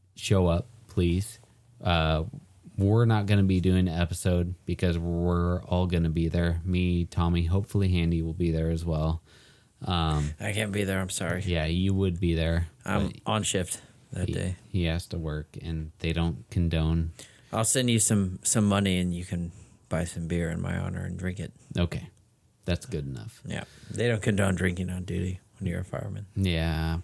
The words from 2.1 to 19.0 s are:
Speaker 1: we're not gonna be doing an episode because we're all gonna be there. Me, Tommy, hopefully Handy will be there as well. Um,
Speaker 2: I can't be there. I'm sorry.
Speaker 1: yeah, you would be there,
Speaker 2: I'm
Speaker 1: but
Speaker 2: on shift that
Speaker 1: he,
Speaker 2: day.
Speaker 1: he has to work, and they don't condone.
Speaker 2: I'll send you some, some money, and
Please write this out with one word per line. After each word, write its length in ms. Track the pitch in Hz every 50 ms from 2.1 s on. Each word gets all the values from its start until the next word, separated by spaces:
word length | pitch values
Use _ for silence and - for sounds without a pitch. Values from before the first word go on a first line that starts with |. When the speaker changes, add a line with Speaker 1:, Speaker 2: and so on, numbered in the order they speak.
| 80 78 80 - - - - _ - - - - -
Speaker 1:
we're 280 | 95 98 101 110 117 120
not 200 | 113 110 107 101
gonna 180 | 98 104 101 98
be 160 | 95 95 90
doing 280 | 87 92 92 92 92
an 120 | 90 80 87
episode 560 | 87 82 87 - - 95 90 90 87 90 90 - -
because 320 | - 87 - 92 87 85
we're 640 | 85 85 85 85 85 87 87 87 87 87 87 90 90 -
all 220 | - 90 90 92
gonna 220 | 87 90 85 82 82
be 180 | 78 85 82
there. 340 | 82 82 87 85 85 82 82 82
Me, 420 | 92 90 90 90 90 87 87 85
Tommy, 400 | - - 87 85 85 87 85 82
hopefully 440 | 82 95 98 101 - - 101 98 92
Handy 320 | 92 87 85 85 85 82
will 120 | 80 82 82
be 180 | 87 87 82
there 180 | 80 80 80 82
as 160 | 82 82 85
well. 360 | 85 78 76 78 80 82 - _ - - - - - - _ _ _ _ - -
Um, 460 | 98 90 85 82 80 78 76 73 76 78 -
Speaker 2:
I 140 | 104 104 101
can't 180 | 107 107 101
be 120 | 98 101 98
there. 140 | 98 95 95
I'm 80 | 95 95
sorry. 340 | - - 95 85 87 92 92
Speaker 1:
yeah, 200 | 90 85 80 78
you 280 | 80 82 90 95 98 98
would 260 | 95 95 92 87 87
be 160 | 92 85 82
there, 320 | 82 82 82 82 85 82 - - _ -
Speaker 2:
I'm 220 | 92 98 104 98
Speaker 1:
but 80 | - - - -
Speaker 2:
on 180 | 110 110 107 98
shift 380 | - - 92 85 - - - - - - - - -
that 160 | - 92 90
Speaker 1:
he, 60 | - 85
Speaker 2:
day. 220 | 90 92 95 92 - - -
Speaker 1:
he 140 | - 92 85
has 220 | 82 82 90 -
to 100 | - 90
work, 400 | 85 80 78 76 76 73 _ - -
and 300 | - 85 80 80 78 78 - -
they 140 | - 82 80
don't 340 | 85 85 85 - - - -
condone. 600 | - 92 85 82 82 80 78 80 82 85 82 82 - - - - - - - -
Speaker 2:
I'll 120 | - 110 113
send 240 | - - 131 123 120
you 100 | 117 110
some, 400 | - - 113 101 98 92 92 - -
some 220 | - - 113 104 101
money, 300 | 98 101 101 95 92
and 140 | 92